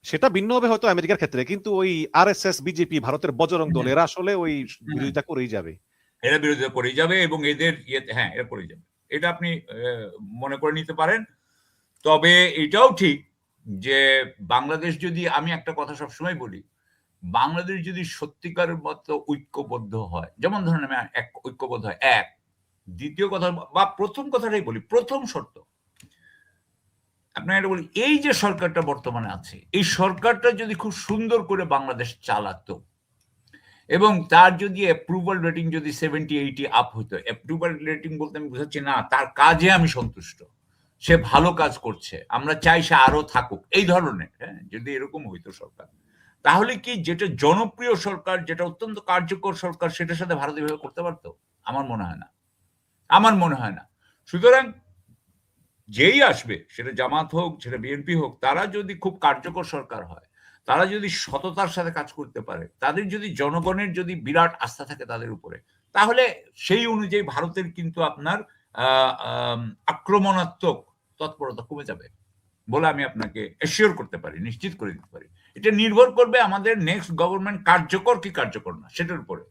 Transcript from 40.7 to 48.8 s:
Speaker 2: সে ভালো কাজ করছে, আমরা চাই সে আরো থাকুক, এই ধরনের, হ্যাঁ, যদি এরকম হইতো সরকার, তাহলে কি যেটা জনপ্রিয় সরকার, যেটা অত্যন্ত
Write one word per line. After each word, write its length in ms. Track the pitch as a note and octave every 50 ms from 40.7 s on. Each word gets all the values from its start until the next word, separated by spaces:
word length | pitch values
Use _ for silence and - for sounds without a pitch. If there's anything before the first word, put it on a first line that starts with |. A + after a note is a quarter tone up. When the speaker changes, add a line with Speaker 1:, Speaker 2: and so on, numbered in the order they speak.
| _ _ _ _ _ _
Speaker 2:
সে 180 | - - E3+
ভালো 360 | E3 - A#2 C3+ C#3+ D#3+ F3+ F3+
কাজ 240 | D#3+ D#3 C#3 B2
করছে, 480 | - - A2+ G2 - - - F#2+ D2 - _
আমরা 240 | - B2 C3+ D3+ D#3
চাই 300 | D#3 - E3+ E3+ E3+ D#3+
সে 120 | - D#3+
আরো 280 | C#3 C3 C3 C#3 D3+ D3+
থাকুক, 420 | - - B2+ A#2+ - G2+ - _ _
এই 140 | - F#3+ G#3
ধরনের, 420 | F3 F3 F3+ E3+ C#3+ A2 F2+ - - _ _
হ্যাঁ, 200 | C3+ D#3+ F#2+ F2 - -
যদি 200 | - A2+ A#2+ C#3+ C#3
এরকম 360 | C3 C3+ C#3+ D#3 D3+ C#3+ G#2+
হইতো 200 | F#2 E2+ E2+ -
সরকার, 340 | F#2 - - - _ - - _ _ _ _ _ _ _ _ _ _ _ -
তাহলে 320 | - D#3 F#3+ G#3+ A#3+ B3+
কি 200 | G3 - B3 B3 G3 E3
যেটা 220 | E3 E3+ E3+ G3+ F3+ B2
জনপ্রিয় 580 | A#2 C#3 D3+ F3 G3+ A#3 G#3 - - A#3+ A#3+ A3
সরকার, 500 | E3+ - G3+ F#3+ E3+ - F#3+ F#3 F3+ D#3+
যেটা 180 | E3 E3 E3 F3
অত্যন্ত 360 | F3 E3+ _